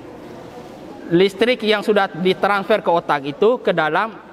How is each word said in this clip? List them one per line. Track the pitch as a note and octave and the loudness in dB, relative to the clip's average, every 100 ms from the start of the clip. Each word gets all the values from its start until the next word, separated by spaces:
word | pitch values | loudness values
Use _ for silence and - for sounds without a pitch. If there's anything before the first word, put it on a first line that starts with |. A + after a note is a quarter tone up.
| - - - - - - - - - - - | -18 -18 -18 -18 -16 -16 -18 -18 -18 -16 0
listrik | E3+ G3 F#3+ A3+ B2 | 4 4 2 0 2
yang | A3 G#3 | 0 0
sudah | G3 G3+ F#3+ | 2 2 0
ditransfer | D#3+ F3+ F#3 G3+ G3+ G3 G#3 | 0 0 2 2 0 2 2
ke | - | 4
otak | E3+ E3+ D3 C#3 | 2 2 -2 -2
itu | C#3 G3+ B3 | 0 2 2
ke | - F3 | 0 0
dalam | D#3 E3 A3 F#3+ - | 0 0 -2 -8 -20